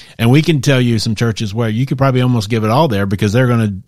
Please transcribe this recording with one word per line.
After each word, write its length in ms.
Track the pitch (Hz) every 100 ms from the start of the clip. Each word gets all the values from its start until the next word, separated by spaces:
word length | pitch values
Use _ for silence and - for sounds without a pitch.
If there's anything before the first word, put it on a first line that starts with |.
| - -
And 140 | 117
we 100 | 143
can 200 | 160 151
tell 200 | 143 127
you 160 | 123 113
some 160 | 117
churches 400 | 104 117 104 107
where 160 | 110 113
you 160 | 110 135
could 140 | 127
probably 220 | 135 127
almost 280 | 127 120 101
give 140 | 113
it 80 | 107
all 160 | 120 160
there 180 | 98 98
because 280 | 101 104
they're 140 | 120 123
gonna, 340 | 117 107 95